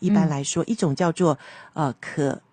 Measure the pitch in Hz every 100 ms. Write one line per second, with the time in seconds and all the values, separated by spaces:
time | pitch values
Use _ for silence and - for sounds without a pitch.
0 | 180 208 160 139 139 170 - 233 165 135
1 | 180 160 175 139 - - - - 143 113
2 | - - 143 - _